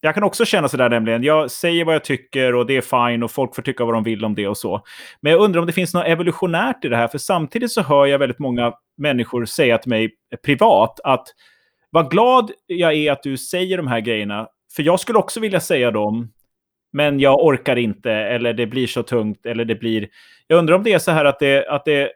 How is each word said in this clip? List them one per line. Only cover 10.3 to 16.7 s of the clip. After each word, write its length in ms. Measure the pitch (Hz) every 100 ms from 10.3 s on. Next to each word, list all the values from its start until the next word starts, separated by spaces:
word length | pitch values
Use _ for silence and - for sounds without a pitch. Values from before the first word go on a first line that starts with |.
| - -
privat 540 | 135 226 120 110 -
att 240 | - 131 - _ _ _ _ _ _
vad 200 | 160 143
glad 420 | 180 240 254 220 - _
jag 280 | 175 170
är 180 | 151 151
att 120 | 139
du 140 | 143 135
säger 400 | - 180 185 185
de 100 | 147
här 120 | 117
grejerna. 480 | 110 110 104 104 113 _ _ -
För 80 |
jag 160 | 147 180
skulle 200 | - 220
också 200 | 202 -
vilja 200 | 220 190
säga 320 | 170 156 123
dem, 400 | 110 104 110 117 _ _ _ _